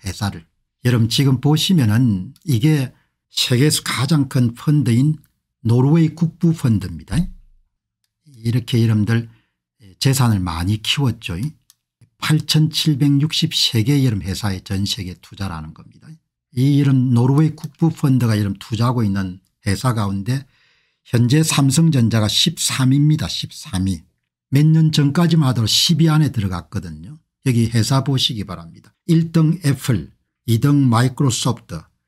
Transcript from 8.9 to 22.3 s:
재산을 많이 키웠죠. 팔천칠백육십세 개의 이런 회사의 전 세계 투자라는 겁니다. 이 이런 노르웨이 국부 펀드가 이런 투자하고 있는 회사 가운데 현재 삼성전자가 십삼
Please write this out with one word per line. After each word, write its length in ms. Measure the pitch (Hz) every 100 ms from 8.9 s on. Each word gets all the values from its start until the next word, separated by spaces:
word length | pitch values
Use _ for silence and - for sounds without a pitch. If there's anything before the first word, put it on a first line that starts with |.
| 110 104 117 113 _ _ _ _ _ 101 90
재산을 400 | 135 135 120 104
많이 420 | 90 85 87 104
키웠죠. 560 | - - 139 - - 87 135 - _ _ _ _ _ _
팔천칠백육십세 1600 | - 156 - 156 156 - - 143 143 143 156 - 160 - - 113
개의 200 | 110 143
이런 180 | 131 104
회사의 400 | 92 92 107 95
전 220 | - 98 98
세계 300 | - 92 90
투자라는 520 | - - 98 82 78
겁니다. 340 | 80 80 _ - 160 _ _ _ 123
이 220 | 135 143
이런 360 | 139 135 127
노르웨이 420 | 117 127 139 156 156
국부 340 | 156 - 165
펀드가 460 | 160 147 131 117 107
이런 200 | 104 98
투자하고 440 | - 107 120 123
있는 360 | 107 98 95 90 _ _ -
회사 280 | 95 131
가운데 520 | 117 101 98 98 131 - _ _ _ _ _
현재 400 | _ 120 120 147
삼성전자가 840 | 160 - 139 135 165 143 117 113
십삼 640 | 107